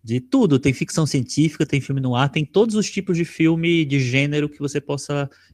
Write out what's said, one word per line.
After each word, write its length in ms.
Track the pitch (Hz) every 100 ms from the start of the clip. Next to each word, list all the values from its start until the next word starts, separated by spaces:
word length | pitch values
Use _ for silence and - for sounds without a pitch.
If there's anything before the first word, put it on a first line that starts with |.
De 200 | 110 123
tudo, 360 | - 269 208 135
tem 140 | 139
ficção 340 | 127 - - 147
científica, 600 | 143 117 - 156 - 156
tem 160 | 139
filme 180 | 127 135
no 160 | 131 120
ar, 140 | 139
tem 160 | 160 147
todos 300 | 190 226 214
os 140 | 190
tipos 280 | - 190 170
de 80 | 170
filme 580 | - 165 165 170 170
de 160 | 151 139
gênero 480 | 127 131 143 147 147
que 100 | 147
você 220 | 143 143
possa 500 | - 143 - 143 139 _ _